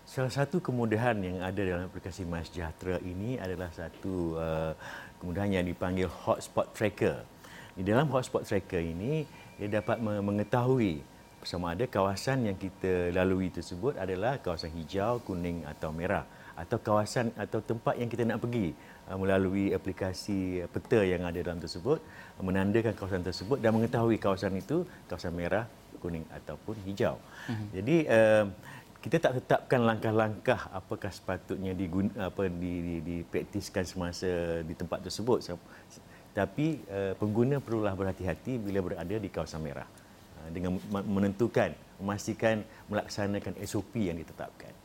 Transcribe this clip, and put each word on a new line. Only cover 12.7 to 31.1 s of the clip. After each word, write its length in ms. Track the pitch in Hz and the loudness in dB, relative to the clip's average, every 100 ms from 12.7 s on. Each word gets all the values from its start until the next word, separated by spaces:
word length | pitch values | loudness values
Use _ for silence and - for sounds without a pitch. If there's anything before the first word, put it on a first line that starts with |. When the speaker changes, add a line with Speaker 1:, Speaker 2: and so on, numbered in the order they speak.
| - 95 90 87 92 | -2 2 2 2 4
Speaker 1:
lalui 320 | 92 92 92 | 4 4 0
tersebut 480 | 87 82 87 120 - | -4 -8 -4 -2 -2
adalah 400 | 95 92 110 139 | -4 0 0 0
kawasan 320 | - 82 85 82 | -4 -4 -4 -8
hijau, 480 | 76 98 104 120 | -4 0 0 0
kuning 400 | - 90 87 85 | -2 -2 -2 -4
atau 240 | 73 73 80 | -6 -6 -4
merah, 400 | 78 90 90 - - - | -2 0 0 -2 -16 -16
atau 240 | - 85 113 | -12 -4 -4
kawasan 560 | - 107 104 135 113 110 | 2 2 2 0 -2 -2
atau 240 | 101 113 | -4 -4
tempat 320 | - 113 - - | -2 -2 0 0
yang 160 | 117 | -2
kita 160 | 113 117 | 0 0
nak 160 | 107 | 0
pergi, 320 | 120 120 87 - - - - | 0 0 0 -4 -14 -20 -8
uh, 80 | 95 | 0
melalui 560 | 95 95 95 98 98 | 4 4 4 4 2
aplikasi 960 | 98 92 90 95 92 - 98 92 92 85 | 2 -2 -4 -4 -4 -2 -2 0 -2 -4
peta 320 | 98 - 117 | -6 4 6
yang 240 | 95 87 | 6 4
ada 160 | 87 87 | 0 -2
dalam 160 | 85 85 | -2 -4
tersebut, 400 | 85 90 117 156 - - - - | -6 -4 0 0 -2 -16 -18 -6
uh, 80 | |
menandakan 480 | 95 95 98 113 113 | 0 4 4 4 4
kawasan 320 | 98 95 95 | 0 -2 -2
tersebut 320 | 90 85 92 131 | -2 -6 -2 2
dan 100 | 110 | 4
mengetahui 480 | 110 113 120 117 107 | 4 4 4 4 4
kawasan 320 | 101 95 101 95 | 2 2 0 -2
itu 260 | 90 165 180 - - | 0 -2 -2 -10 -10
kawasan 240 | 87 - | -6 -4
merah, 320 | 85 87 95 117 - - - | -2 0 0 -2 -12 -20 -10
kuning 240 | 90 82 - | -6 -6 -8
ataupun 480 | 73 - 76 - 107 | -12 -12 -10 -8 -8
hijau. 320 | 95 101 107 - - - - | -8 0 0 0 -10 -12 -6
Speaker 2:
Mhm. 180 | 110 104 95 | -6 -4 -4
Speaker 1:
Jadi, 180 | 107 165 147 | 2 2 6
uh, 340 | 113 110 107 101 95 - - - - | 8 10 8 6 -2 -14 -16 -18 -10
kita 160 | - 165 | 0 2
tak 240 | 147 127 | 2 0
tetapkan 400 | - 131 - 131 | 2 2 4 4
langkah-langkah 880 | 117 110 110 107 110 104 - 107 - 95 | 4 4 2 4 2 2 2 2 0 -10
apakah 320 | - 107 | -8 -6
sepatutnya 640 | 98 | -6